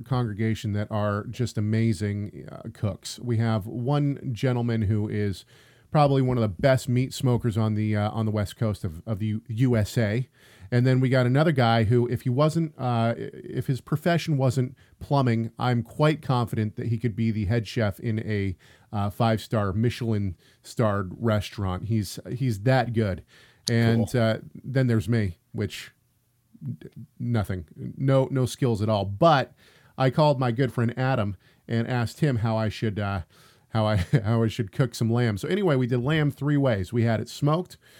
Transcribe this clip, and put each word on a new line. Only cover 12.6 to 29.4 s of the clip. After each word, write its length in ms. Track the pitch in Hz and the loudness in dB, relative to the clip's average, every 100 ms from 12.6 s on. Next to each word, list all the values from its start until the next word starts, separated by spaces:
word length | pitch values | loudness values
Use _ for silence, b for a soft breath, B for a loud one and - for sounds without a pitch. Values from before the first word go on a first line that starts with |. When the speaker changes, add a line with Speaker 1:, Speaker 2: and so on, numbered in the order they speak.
| 156 131 | -4 -4
Speaker 1:
uh, 340 | 123 117 117 - | -2 0 0 -2
if 480 | 107 - - 127 131 | -8 -12 -8 -6 -4
his 160 | 123 | -4
profession 560 | - 147 175 170 165 139 | -2 -2 2 0 0 2
wasn't 360 | 135 131 127 - b b | 2 2 -2 -6 b b
plumbing, 500 | - 139 123 113 113 - | -2 2 2 2 -2 -2
I'm 240 | 123 120 | 0 0
quite 400 | 113 - 151 151 | -2 2 2 2
confident 540 | - 123 117 - 107 - | 0 0 0 -2 -4 -4
that 100 | 117 | -4
he 100 | 117 | -2
could 180 | 123 | -2
be 160 | 107 113 | -2 -2
the 140 | 107 | 0
head 240 | 95 117 98 | 0 -2 -2
chef 320 | 120 104 - | -2 -2 -2
in 200 | 120 110 | -4 -4
a, 360 | 104 104 98 90 b b b | -2 -2 -2 -6 b b b
uh, 200 | 104 101 | -4 -4
five-star 640 | - 113 113 - 113 101 | 0 2 2 -2 -2 0
Michelin 600 | 98 117 - 117 104 98 - b b | 0 -2 -2 -2 -2 -2 -6 b b
starred 500 | - - 110 101 92 - | -12 0 2 2 -4 -4
restaurant. 680 | 113 107 - - 95 92 | 0 0 -2 -4 -4 -4
He's, 340 | 107 110 95 - 90 | -2 -2 -2 -8 -10
he's 300 | 123 131 98 | -4 -2 0
that 340 | 117 131 120 | 2 2 2
good. 280 | 113 104 90 - b b b - | 0 0 -2 -10 b b b 0
And, 400 | 117 113 113 110 | 4 4 4 2
Speaker 2:
Cool. 100 | 123 | 2
Speaker 1:
uh, 160 | 113 110 - - | 2 0 -6 -16
then 220 | - 131 127 | -4 0 2
there's 240 | 113 - | 2 2
me, 280 | 117 98 - _ | 0 0 -4 _
which 400 | 113 101 - - _ _ _ _ _ _ - 127 - | -6 -6 -8 -18 _ _ _ _ _ _ -14 -12 -12
d-, 100 | - - 131 - | -14 -18 -20 -10
nothing, 460 | 120 117 98 92 80 - | -2 -2 -2 -6 -10 -14
no, 520 | 123 - 135 135 131 | -12 -4 2 4 2
no 140 | 135 | 0
skills 380 | 123 - 127 104 | -2 0 0 0
at 60 | 107 | 0
all. 160 | 104 98 | 0 0
But 480 | 101 165 143 | 4 6 6